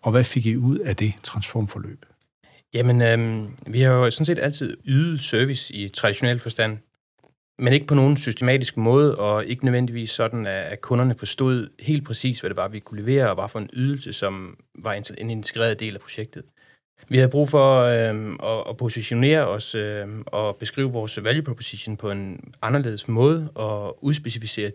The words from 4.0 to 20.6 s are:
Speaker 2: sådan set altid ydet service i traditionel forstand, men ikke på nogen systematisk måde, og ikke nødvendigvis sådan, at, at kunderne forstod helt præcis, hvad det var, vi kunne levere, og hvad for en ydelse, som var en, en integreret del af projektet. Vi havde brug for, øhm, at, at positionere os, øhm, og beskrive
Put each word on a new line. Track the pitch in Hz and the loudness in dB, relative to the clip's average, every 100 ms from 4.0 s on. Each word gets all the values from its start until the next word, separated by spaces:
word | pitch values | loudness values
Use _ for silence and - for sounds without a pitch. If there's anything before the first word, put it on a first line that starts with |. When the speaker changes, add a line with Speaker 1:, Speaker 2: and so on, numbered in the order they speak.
| 123 | 4
Speaker 2:
sådan | - 156 | 2 0
set | 175 | 0
altid | 143 147 131 - - | -2 -2 -6 -6 0
ydet | 135 165 156 | 2 2 -2
service | - 113 135 131 - | -2 0 2 -2 -6
i | 101 101 | -8 -8
traditionel | - 107 101 123 120 | -2 0 2 0 0
forstand, | 113 - 110 107 - _ _ _ _ _ _ - | -2 -2 -2 -2 -12 _ _ _ _ _ _ -2
men | 127 | 4
ikke | 143 151 | 4 6
på | 143 | 6
nogen | 135 147 | 6 4
systematisk | - 107 123 135 123 - | 0 0 2 2 0 0
måde, | 113 135 147 95 | 4 6 6 2
og | 104 107 107 | 0 0 -2
ikke | 131 131 | -2 0
nødvendigvis | 123 127 117 113 | 2 0 -4 -6
sådan, | - 113 117 101 | -2 -2 -2 -4
at, | 95 | -6
at | 92 101 | -6 -10
kunderne | - 123 127 120 | -2 2 2 0
forstod | - - 131 127 - - | -4 -2 0 0 -4 -6
helt | 113 151 143 | -2 -2 -2
præcis, | 117 127 117 | -4 -4 -4
hvad | 95 | -6
det | 92 | -4
var, | 95 | -6
vi | 107 | -8
kunne | - 104 | -12 -6
levere, | 110 135 120 | 0 2 2
og | 92 | 0
hvad | 101 | -4
for | 110 | -8
en | 101 | -8
ydelse, | 127 131 139 - | -4 -2 -4 -8
som | 101 98 95 92 - _ - | -6 -4 -6 -10 -18 _ -12
var | 110 | -8
en, | 101 - - | -8 -10 -10
en | 117 | -8
integreret | 110 104 117 117 107 | -6 -6 -2 0 0
del | 110 98 | -6 -10
af | |
projektet. | - - 107 - - _ _ _ _ _ - | -14 -12 -12 -14 -20 _ _ _ _ _ 0
Vi | 127 | 4
havde | 127 | 4
brug | 139 143 | 4 2
for, | 147 135 131 | 4 6 6
øhm, | 120 117 113 107 107 78 | 4 2 0 -2 -6 -6
at, | 107 110 - | -4 -4 -6
at | 120 | -6
positionere | 120 117 107 117 135 156 117 | -6 -4 -4 2 4 4 2
os, | 104 - 113 | -2 -6 -6
øhm, | 104 104 101 110 - | -6 -6 -8 -12 -6
og | 104 107 | -4 -4
beskrive | 101 | -4